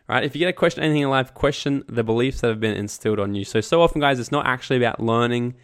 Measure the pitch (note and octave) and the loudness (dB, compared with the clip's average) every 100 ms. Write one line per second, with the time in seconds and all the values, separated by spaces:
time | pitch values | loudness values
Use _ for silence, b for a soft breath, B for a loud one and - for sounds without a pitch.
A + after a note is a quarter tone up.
0 | - A#2+ C#3+ D3 F3 F3+ E3+ - D#3 D3+ | -4 -2 -2 -2 -2 0 0 2 0 2
1 | C#3 C3+ B2+ - C#3+ - D3 C#3 - A#2 | 2 0 -2 -2 -2 0 -2 -4 -2 -2
2 | A2 A2+ C3 - A#2+ A2 A2 G2+ G2+ - | 0 0 0 0 -2 0 -2 -2 -6 -4
3 | A2 G#2 G2+ G2+ G2 A2 - E3 E3+ D#3 | -2 0 -2 -4 -2 -2 2 4 4 4
4 | C#3+ B2+ A2+ C#3+ C3 B2+ - C3 A#2 - | 0 0 -2 0 0 -2 0 2 2 0
5 | A2+ A2+ A#2+ A#2+ A#2+ B2 | 0 2 2 0 -2 -6